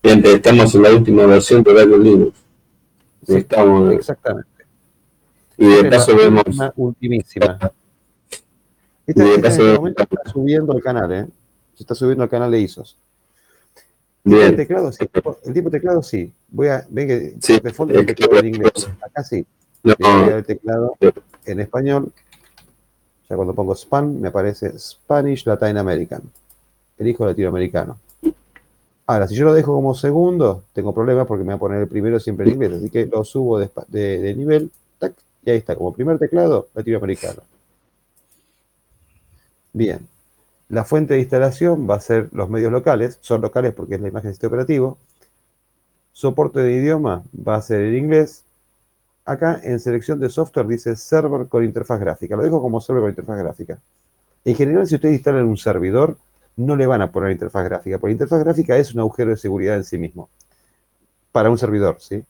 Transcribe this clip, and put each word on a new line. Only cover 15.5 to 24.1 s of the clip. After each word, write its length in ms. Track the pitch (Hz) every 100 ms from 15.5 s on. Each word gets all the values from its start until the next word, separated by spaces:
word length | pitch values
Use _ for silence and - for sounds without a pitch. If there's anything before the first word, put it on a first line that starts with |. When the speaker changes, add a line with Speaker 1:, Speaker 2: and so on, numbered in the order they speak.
Speaker 2:
tipo 160 | 139 170
de 100 | 143
teclado 220 | 180 175
sí. 300 | - 107 87 _ _
Voy 200 | 104 143
a, 160 | 131 131
ven 180 | 117 139
que 280 | 120 73 -
Speaker 1:
Sí, 120 | - 110
Speaker 2:
por 80 |
default 280 | 120 - 156
el 80 | 190
Speaker 1:
es 60 | 208
que 80 | -
Speaker 2:
teclado 240 | - -
en 60 | 113
inglés. 240 | 110 107
Speaker 1:
cosa. 260 | - - 92
Speaker 2:
Acá 220 | - -
sí. 220 | 139 104 - _ _ _
Speaker 1:
No. 120 | 113 107
Speaker 2:
Le 80 | 98
voy 60 |
a 160 | 98 98
dar 80 | 107
el 60 | 104
teclado 500 | 104 110 113 120 -
Speaker 1:
Sí. 80 | - - _ _ -
Speaker 2:
en 140 | 98
español. 540 | 104 127 135 139 139 _ _ _ _ _ _ _ _ _ _ _ _
Ya 60 | 95
cuando 180 | 92
pongo 220 | 92 95 95
Span, 460 | - 139 147